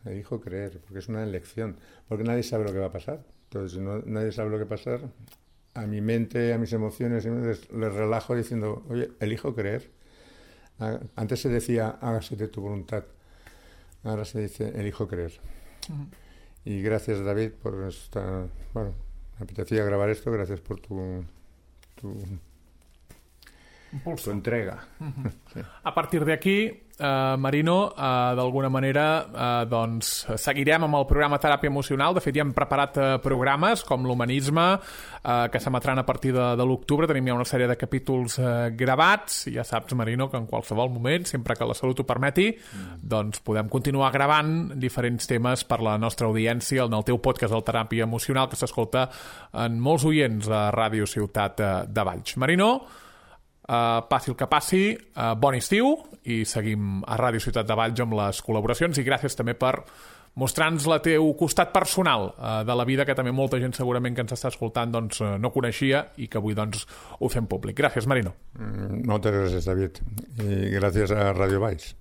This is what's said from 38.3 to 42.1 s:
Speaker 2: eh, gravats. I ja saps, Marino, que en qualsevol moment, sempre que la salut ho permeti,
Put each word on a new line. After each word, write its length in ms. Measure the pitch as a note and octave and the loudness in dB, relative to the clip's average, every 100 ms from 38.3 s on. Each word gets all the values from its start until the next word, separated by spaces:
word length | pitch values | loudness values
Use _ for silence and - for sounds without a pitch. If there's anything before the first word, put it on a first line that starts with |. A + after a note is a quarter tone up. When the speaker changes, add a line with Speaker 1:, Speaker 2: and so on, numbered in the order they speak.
| - | 0
Speaker 2:
eh, 300 | B2+ A#2+ A#2+ A2+ | 0 2 0 0
gravats. 600 | B2+ C3 E3 G#3 - - - | 2 6 6 6 0 -6 -4
I 60 | A#2 | -6
ja 80 | A#2+ | -2
saps, 240 | A2+ - | -4 -2
Marino, 360 | B2+ A2+ A#2+ C3+ | -2 0 0 -2
que 60 | C3 | -2
en 80 | A2+ | -4
qualsevol 420 | A2+ - G#2+ B2 | -6 -2 0 0
moment, 360 | A#2+ A#2+ E3 F3 | 0 0 0 -2
sempre 300 | C3+ A2+ A#2 | -4 -4 -2
que 60 | A#2 | -2
la 60 | A#2 | -2
salut 240 | C3 C3 | -2 -2
ho 80 | |
permeti, 400 | C3+ | -2